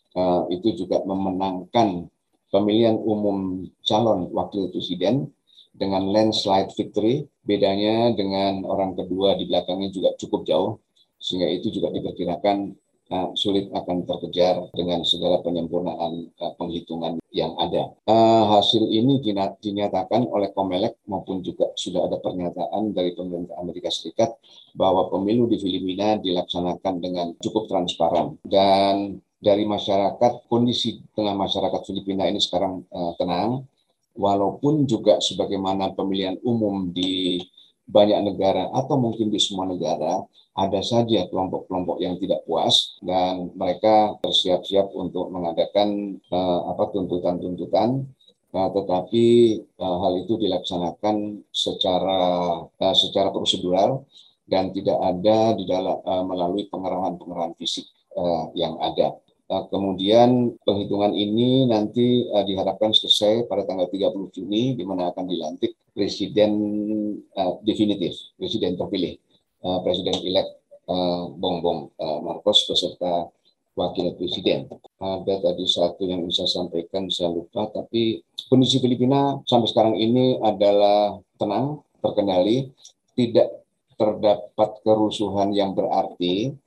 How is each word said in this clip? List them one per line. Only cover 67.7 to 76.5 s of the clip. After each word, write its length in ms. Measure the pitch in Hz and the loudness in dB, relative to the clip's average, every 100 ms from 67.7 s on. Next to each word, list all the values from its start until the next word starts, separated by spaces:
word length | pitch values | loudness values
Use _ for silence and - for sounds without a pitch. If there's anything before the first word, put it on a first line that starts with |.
| 104 104 98 78 - - - | 0 0 0 -4 -6 -14 -10
presiden 400 | 92 - 92 90 | -6 -2 -2 -2
terpilih, 360 | 90 98 85 - _ _ _ _ | -4 -4 -4 -6 _ _ _ _
eh, 160 | 90 90 | -6 -2
presiden 320 | 90 92 92 - | 0 -2 -2 -4
elect, 320 | 90 95 - - _ - - | 0 -2 -2 -8 _ -14 -6
eh, 360 | 90 90 87 87 71 | -2 -2 -2 -6 -6
Bongbong, 560 | 92 87 85 80 69 - | -4 -2 -2 -4 -6 -8
eh, 180 | 80 76 | -6 -4
Marcos 400 | 87 80 101 - | -6 -4 2 2
beserta 640 | - - 87 - 90 87 82 - _ _ _ - | 2 0 -2 -4 -2 -2 -4 -12 _ _ _ -4
wakil 400 | 87 - 90 - | -4 -2 -4 -4
presiden. 560 | - - 123 - - - - _ | -6 -2 0 0 -2 -14 -20 _
Ada 480 | 95 92 92 98 | -6 -4 -2 0
tadi 200 | 90 90 90 | 0 0 -2
satu 400 | 90 87 - 92 | 0 0 0 -4
yang 160 | 90 87 | -2 -4
saya 160 | 87 | -2
sampaikan, 640 | 87 | -2